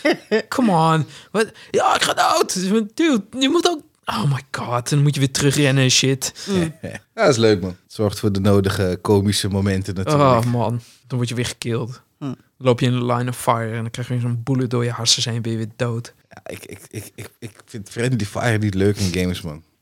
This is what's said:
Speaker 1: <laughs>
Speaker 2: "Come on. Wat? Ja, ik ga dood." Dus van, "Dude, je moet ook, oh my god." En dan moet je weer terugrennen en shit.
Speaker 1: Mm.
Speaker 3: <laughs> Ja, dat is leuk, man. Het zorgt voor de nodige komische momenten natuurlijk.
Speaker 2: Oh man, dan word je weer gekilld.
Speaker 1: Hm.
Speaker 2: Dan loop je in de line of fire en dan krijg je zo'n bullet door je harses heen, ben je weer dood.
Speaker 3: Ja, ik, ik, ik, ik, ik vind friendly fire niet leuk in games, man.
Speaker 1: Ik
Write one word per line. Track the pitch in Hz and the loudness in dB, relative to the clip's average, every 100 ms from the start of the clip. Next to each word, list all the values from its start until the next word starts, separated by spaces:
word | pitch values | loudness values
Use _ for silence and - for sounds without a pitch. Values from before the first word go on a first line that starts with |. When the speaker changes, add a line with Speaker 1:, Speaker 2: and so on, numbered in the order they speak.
Speaker 1:
<laughs> | 311 330 - 214 - | -2 -2 0 -2 0
Speaker 2:
"Come | - 226 | 0 2
on. | 165 160 160 131 - - | 4 4 2 0 -10 -6
Wat? | 208 214 - - | -4 -4 -6 -6
Ja, | - - | 0 0
ik | - | 2
ga | - | 0
dood." | - - 330 - | 2 2 2 0
Dus | 185 185 | -2 0
van, | 220 208 | 0 0
"Dude, | - 330 226 - 254 | 0 2 2 -2 -2
je | 269 | 2
moet | 339 349 | 2 0
ook, | 311 - _ | -2 -10 _
oh | - 220 143 | -8 -2 -2
my | 131 - | -2 -6
god." | - 117 120 - | -10 -4 -4 0
En | 147 | 2
dan | |
moet | 143 | 2
je | 139 | 2
weer | 135 | -2
terugrennen | - 143 131 143 135 | 0 0 2 2 4
en | 127 | 2
shit. | - 131 135 - - 196 | 2 2 0 -4 -8 -4
Speaker 1:
Mm. | 190 160 - | -2 -2 -6
Speaker 3:
<laughs> | |
Ja, | - - - | -12 -14 -12
dat | 226 185 | 2 4
is | 113 | 6
leuk, | 110 98 | 4 4
man. | 92 | 0
Het | 90 _ | -10 _
zorgt | - 104 - | -2 -2 0
voor | 107 | 0
de | 98 | 2
nodige | 101 101 95 98 92 90 | 4 4 4 0 -2 0
komische | 104 101 101 - 98 | 2 4 4 0 0
momenten | 98 101 95 98 | 0 0 -2 -4
natuurlijk. | 92 143 147 139 117 | -4 0 4 4 4
Speaker 2:
Oh | 120 | 2
man, | 120 110 120 - _ - | 0 -2 -4 -8 _ -8
dan | 127 | -4
word | 120 | -4
je | |
weer | 120 117 | -4 -6
gekilld. | - 120 117 120 - _ _ | -6 -4 -4 -6 -12 _ _
Speaker 1:
Hm. | |
Speaker 2:
Dan | 143 - _ - | -10 -10 _ -2
loop | 127 117 | 2 2
je | 123 | 2
in | 123 | 0
de | |
line | 120 120 123 | -2 -2 -4
of | 120 | -4
fire | 127 113 113 113 | -2 -2 -2 -6
en | |
dan | 113 | -8
krijg | 123 117 | -8 -6
je | 123 | -4
zo'n | 120 117 | -2 -2
bullet | 117 127 123 | -2 -2 0
door | 123 | -2
je | 120 | -2
harses | 113 117 - | -2 0 0
heen, | 120 117 | -2 -4
ben | 113 | -4
je | 113 | -4
weer | 110 - | -6 -4
dood. | 120 117 117 - _ | -4 -4 -10 -18 _
Speaker 3:
Ja, | - - | -18 -14
ik, | - | -14
ik, | - - - | -14 -18 -14
ik, | 107 - | -14 -14
ik, | - 101 _ | -16 -18 _
ik | 110 - - | -18 -18 -18
vind | 113 - | -16 -10
friendly | 117 127 120 101 | -4 -2 0 -2
fire | - 123 107 | -2 0 2
niet | 107 | 0
leuk | 95 101 101 | 2 2 2
in | 95 90 | 0 0
games, | 90 87 | -2 -4
man. | 82 76 | -8 -12
Speaker 1:
Ik | - _ | -16 _